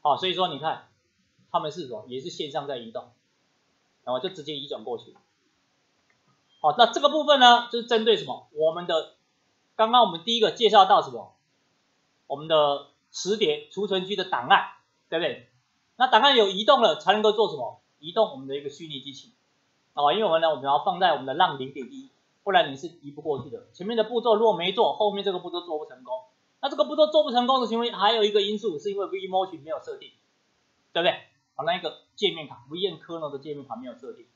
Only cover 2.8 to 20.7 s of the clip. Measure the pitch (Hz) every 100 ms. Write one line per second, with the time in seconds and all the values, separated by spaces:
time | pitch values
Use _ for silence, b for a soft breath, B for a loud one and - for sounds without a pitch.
2.8 | 113 117 - _ _ _ _ _ _ _
3.8 | _ _ - 127 190 185 143 147 143 -
4.8 | 113 117 - _ _ _ _ _ _ _
5.8 | _ _ _ _ _ _ _ _ 156 147
6.8 | 226 339 285 302 294 277 247 240 240 240
7.8 | 233 226 226 202 135 120 _ 151 160 165
8.8 | 175 165 151 _ _ _ _ _ _ -
9.8 | 220 247 220 170 165 233 208 - 226 208
10.8 | 190 190 143 120 95 _ _ _ _ _
11.8 | _ _ _ _ _ 139 156 156 147 143
12.8 | - _ _ - 175 214 160 151 - -
13.8 | 202 190 185 202 185 135 127 151 - -
14.8 | _ _ _ 165 165 120 - _ _ _
15.8 | _ _ 254 226 277 262 196 190 214 269
16.8 | 220 151 180 208 214 214 202 151 113 -
17.8 | _ _ 151 185 208 135 135 139 143 -
18.8 | 165 143 139 131 - _ _ _ _ _
19.8 | _ - 147 180 214 160 160 147 139